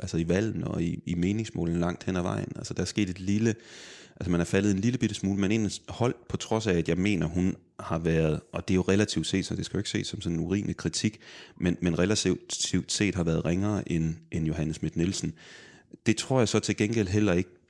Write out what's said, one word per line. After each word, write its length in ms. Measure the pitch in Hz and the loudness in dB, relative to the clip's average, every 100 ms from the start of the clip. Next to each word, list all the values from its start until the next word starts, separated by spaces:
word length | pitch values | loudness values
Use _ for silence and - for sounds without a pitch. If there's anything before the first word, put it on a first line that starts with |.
altså 160 | 95 82 | -4 -2
i 120 | 82 | 2
valgene 380 | 90 110 92 - | 2 2 -2 -4
og 160 | - | -2
i, 200 | 85 87 - | -2 -4 -4
i 100 | 87 | 0
meningsmålene 640 | 87 104 110 - 85 85 | 0 0 -4 -4 -2 0
langt 240 | 85 - | -2 -2
hen 120 | - 92 | -4 -2
ad 60 | |
vejen. 300 | 90 104 101 - | 0 -2 -4 -8
Altså, 180 | - | -8
der 80 | - | -4
er 40 | 90 | -4
sket 240 | - 98 | 0 -2
et 100 | 90 | -2
lille, 360 | 92 104 113 107 - - - - - - | 0 2 2 0 -6 -20 -18 -20 -20 -8
altså, 120 | 85 | 0
man 100 | 87 | 0
er 40 | 85 | 2
faldet 260 | 95 101 | 2 2
en 80 | 98 | 2
lille 180 | 113 127 | 2 2
bitte 180 | 110 101 | 0 0
smule, 240 | 95 98 | -2 0
men 120 | 95 | 2
egentlig 200 | 110 104 - - | 2 0 -4 -10
holdt, 380 | - 120 - - | -2 0 -2 -6
på 100 | - | -6
trods 300 | - 110 110 | 0 0 2
af, 60 | |
at 160 | 87 78 | 2 2
jeg 80 | 85 | 2
mener, 280 | 98 98 80 | 2 2 0
hun 280 | 85 92 - _ - | 0 0 0 _ -14
har 200 | - 82 | -4 -2
været, 400 | 82 82 80 76 - | 2 4 2 0 -4
og 140 | 87 - | -8 0
det 60 | |
er 20 | 92 | 2
jo 60 | |
relativt 460 | 90 98 107 - 78 | 4 4 4 0 0
set, 180 | 95 - | -2 -2
så 100 | 87 | -4
det 100 | - | -4
skal 120 | 95 | -4
jo 20 | |
ikke 100 | 104 | -4
ses 180 | 104 98 | -4 -4
som 140 | 104 | -6
sådan 160 | 87 82 | -4 -2
en 80 | 82 | 0
urimelig 320 | 98 - 92 | -2 -2 -4
kritik, 420 | - - 107 - - - - - | -4 -2 -2 -4 -18 -20 -20 -2
men, 200 | 90 85 | 0 2
men 180 | 87 80 | 0 2
relativt 920 | 90 107 92 87 - - - 95 - | 2 2 0 0 -4 -6 -2 0 0
set 240 | - 104 90 | 0 0 2
har 80 | |
været 220 | 82 80 78 | 0 2 2
ringere 460 | 87 104 104 - | 0 0 -2 -2
end, 240 | 85 80 82 - | 0 0 -4 -6
end 140 | 87 80 | -4 -2
Johanne 260 | 78 78 | -2 -2
Schmidt-Nielsen. 580 | 78 80 85 87 95 - - - - - - _ - - | -2 -4 0 0 0 -4 -8 -16 -20 -20 -20 _ -8 0
Det 120 | 110 | 0
tror 220 | - 131 | 2 2
jeg 80 | 110 | 4
så 120 | 110 | 2
til 180 | - - | 0 0
gengæld 300 | 104 117 95 | 2 2 2
heller 260 | 104 104 | 4 4
ikke 160 | 87 92 - _ | 4 2 -6 _